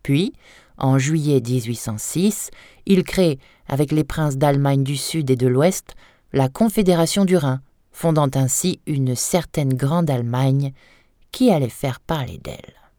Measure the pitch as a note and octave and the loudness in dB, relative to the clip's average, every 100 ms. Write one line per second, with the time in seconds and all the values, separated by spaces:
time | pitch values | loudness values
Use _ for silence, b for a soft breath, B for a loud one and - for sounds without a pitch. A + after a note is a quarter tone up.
0 | - C#3 G#3+ - b b b - C3+ C3+ | 0 0 -2 -6 b b b -4 0 2
1 | C3 D#3+ D3 C#3 A#2 B2+ A2 A2+ - G#2+ | 2 0 2 0 0 -4 -4 -8 -8 -8
2 | - D3+ G3+ - - B B B - F#3 | -6 0 0 -2 -12 B B B 2 2
3 | F3+ - F3 C3+ b b - C3+ D3 D#3 | 2 0 0 0 b b -6 -2 0 0
4 | D3 - D3+ C3+ D3 C#3 C#3 C#3 C3+ C#3 | -2 -2 -2 2 2 2 2 2 0 -4
5 | - D#3+ C#3 C3 B2+ B2+ E3 F#3 - - | -4 -4 0 2 2 2 2 0 -12 -20
6 | b b b C#3 C3+ - A3+ A3 F#3 E3+ | b b b -2 0 2 0 2 2 2
7 | E3 G3+ G3 F3+ C#3 C3 - _ _ - | 2 2 2 2 2 -4 -8 _ _ -4
8 | E3+ D#3 C#3+ C3+ C3 - F3+ - - C#3+ | 0 2 2 2 0 0 -2 -4 -4 -2
9 | B2+ B2 - F3+ - - C3+ B2+ C3+ E3+ | -2 -2 -2 -2 -2 -4 -2 0 0 0
10 | D#3+ B2+ A#2 B2 C3+ C3+ C#3 C3+ b b | 0 -2 -2 0 2 2 -2 -8 b b
11 | b b _ - B3+ E3 B2 - C3+ A#2+ | b b _ 0 2 2 0 -4 -6 -6
12 | - D#3 B2 - - - - _ _ | -6 -6 -6 -10 -14 -16 -20 _ _